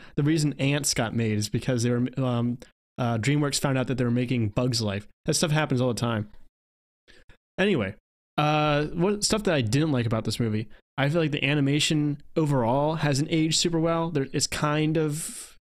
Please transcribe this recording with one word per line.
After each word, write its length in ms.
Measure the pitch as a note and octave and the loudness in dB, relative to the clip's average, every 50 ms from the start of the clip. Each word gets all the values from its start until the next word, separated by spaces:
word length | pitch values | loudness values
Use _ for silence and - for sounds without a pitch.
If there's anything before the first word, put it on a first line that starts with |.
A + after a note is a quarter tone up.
| - - - | -12 -6 -4
the 60 | - | 0
reason 320 | C#3+ D3+ D#3+ E3 D3+ D3 C#3 - | 2 2 2 2 2 0 0 0
Ants 360 | C3+ C#3 C#3+ D3 C#3+ - - | 0 0 0 0 0 -2 0
got 220 | - A#2+ A2 A2+ | 0 -2 0 0
made 220 | A#2 A#2 A2 G#2+ G#2 | 0 0 2 0 0
is 100 | G#2+ - | -2 -2
because 340 | - A#2+ - - B2+ A#2+ | -4 -2 -2 0 0 0
they 80 | A#2 A#2+ | 2 2
were, 160 | B2 A#2+ B2 C3 - - | 2 2 0 -2 -2 -2
um, 400 | C3 B2+ B2 A#2+ A#2 A#2+ A#2+ - - - _ _ _ _ _ - | -2 0 0 0 0 -2 -2 -6 -10 -18 _ _ _ _ _ -4
uh, 200 | B2+ A#2 A#2 A2+ | -2 -2 0 0
DreamWorks 420 | G#2 C#3 D3 D3 D3 C#3+ C#3 - | 0 0 2 2 0 0 0 0
found 180 | - C#3+ C3+ C3 | 0 0 0 0
out 80 | B2+ - | 0 -2
that 100 | C3 A#2+ | -2 0
they 60 | B2 | 0
were 60 | A#2+ | 0
making 400 | A#2 B2 B2+ A#2+ B2+ A#2+ A2+ G#2 | 0 0 0 0 0 0 0 0
Bugs 300 | - - B2 B2+ A#2+ A2+ | 0 0 0 0 0 -2
Life. 240 | A2+ G#2 G2 G2+ - - - _ - | -2 -2 -4 -6 -8 -12 -18 _ -4
That 100 | - D3+ | -2 0
stuff 160 | - F3+ E3 | 0 2 2
happens 300 | D3+ D#3 D3+ C#3 C#3 B2 | 2 0 2 0 0 0
all 80 | B2+ B2+ | 0 0
the 120 | A2+ - | 0 0
time. 280 | B2 A#2+ A#2 G#2+ G#2 - - - - - _ _ _ _ _ _ _ _ _ _ _ - - - - - - _ _ _ _ - | -2 -2 0 -2 -4 -6 -10 -18 -20 -20 _ _ _ _ _ _ _ _ _ _ _ -20 -20 -20 -20 -20 -20 _ _ _ _ 0
Anyway, 360 | F#3 G#3+ F#3+ C3 G2+ F#2+ - - _ _ _ _ _ _ _ | 0 2 2 0 0 -4 -6 -10 _ _ _ _ _ _ _
uh, 480 | - D3+ D3+ D3+ D3+ D3+ D3+ D3 C#3+ D3+ | 0 0 2 2 2 2 2 2 0 0
what 380 | D3+ - E3+ E3+ G3+ G#3 G#3 - | -2 -2 0 0 0 0 0 0
stuff 200 | - G#3 A3 G#3+ | 0 0 0 2
that 100 | G3 E3 | 2 2
I 80 | C#3+ | 2
didn't 300 | A#2+ G#2 A2 C#3 D#3+ D#3+ | 2 2 2 2 2 2
like 140 | C#3 B2 A#2 | 0 0 0
about 180 | A2+ A#2 A2+ A2 | 0 -2 -2 -2
this 140 | - A2 - | -2 -2 -2
movie? 300 | A#2+ A2 G#2+ G#2+ A2 - - - _ _ _ - | -2 -2 -2 -4 -6 -8 -14 -20 _ _ _ 0
I 100 | C3+ C#3+ | 0 2
feel 120 | D#3 F3 | 2 0
like 100 | D#3+ D3+ | 0 0
the 120 | C#3 - - | 0 0 0
animation 720 | C#3 D3 D3+ C#3 C#3 C#3+ D3+ C#3+ - E3 D3+ D3 D3 C#3+ - - - - | 0 2 2 2 2 2 2 2 2 2 0 0 -2 -4 -6 -10 -6 -2
overall 600 | E3 D#3+ D3 C#3+ C3 A#2 A2+ B2 C#3+ D3 D#3 D#3+ | 0 0 2 2 2 2 2 2 2 0 0 0
hasn't 320 | D#3 D#3 D3 C#3 C3+ D3+ - | 0 0 0 0 0 0 0
aged 280 | E3 D#3+ D#3 D#3+ D#3 - | 0 0 2 2 2 0
super 220 | - F3 E3 E3 | 0 0 0 0
well. 300 | D#3+ E3 E3 E3 E3 E3 | 0 2 0 0 -2 -2
There, 160 | E3 C#3 C3+ - | -2 -2 -2 -2
it's 140 | - D3 - | -2 -2 -2
kind 500 | - - - D3+ D3+ D3 D3+ D#3 D#3 D#3 | -2 -2 -2 0 0 2 2 0 2 2
of, 600 | D#3+ D#3 D3+ D3 D#3 - - - - - - - - | 0 0 0 -2 -6 -8 -10 -12 -14 -16 -18 -20 -20